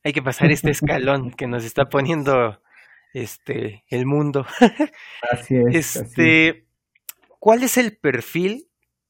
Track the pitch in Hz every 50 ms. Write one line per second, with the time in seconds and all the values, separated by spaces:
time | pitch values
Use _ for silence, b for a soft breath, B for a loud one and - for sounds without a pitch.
0 | - 151 143 151 127 131 123 - - 151 151 - - 147 143 - 151 147 143 143
1 | 127 135 139 135 131 123 123 - 135 123 120 120 113 110 - 139 139 - - 143
2 | 135 131 170 156 139 143 135 127 120 113 104 - _ b b b b b b b
3 | b b b 131 120 107 - - _ - 127 117 113 110 104 - _ _ 127 123
4 | 123 135 143 147 147 147 139 143 131 - - - 247 214 - - 302 294 - B
5 | B B B B B 120 123 - - - 131 127 120 120 131 165 151 - - 135
6 | 120 113 - - 165 160 160 160 160 160 160 - _ _ _ _ _ _ _ _
7 | _ - - _ _ _ _ _ - 208 220 240 254 247 - 254 247 214 - _
8 | - 147 123 123 - - - 165 180 190 220 269 - _ _ _ _ _ _ _
9 | _ _